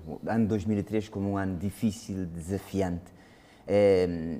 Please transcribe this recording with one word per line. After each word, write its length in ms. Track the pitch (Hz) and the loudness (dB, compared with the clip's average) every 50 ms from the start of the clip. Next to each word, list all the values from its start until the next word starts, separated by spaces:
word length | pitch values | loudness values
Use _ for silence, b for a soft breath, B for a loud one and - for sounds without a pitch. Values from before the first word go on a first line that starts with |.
| 80 | -10
o 160 | 80 76 - - | -12 -12 -8 -4
ano 200 | - 107 113 113 | -2 2 2 2
dois 180 | 101 110 104 87 | 2 2 0 0
mil 120 | 107 107 | 0 0
e 60 | 101 95 | 0 0
três 260 | - 104 110 101 - | 0 -2 -2 -2 -2
como 220 | - 101 98 101 | -6 -4 -2 -2
um 60 | 101 | 0
ano 200 | 98 98 95 95 82 | 0 -2 -2 -4 -2
difícil, 680 | 92 101 - - 123 110 98 - - - 98 95 92 | -4 -4 -4 0 0 0 0 -2 -8 -8 -6 -4 -4
desafiante. 800 | 85 82 85 78 85 101 95 - - - 98 95 90 87 85 - - - b b b b b b b b b b - | -6 -6 -8 -4 -4 -4 -4 -4 -2 0 0 0 2 0 -4 -6 -12 -20 b b b b b b b b b b 2
Eh, 720 | 98 101 104 101 95 90 92 87 87 82 80 82 80 | 4 6 6 8 6 6 4 2 0 -2 -4 -4 -6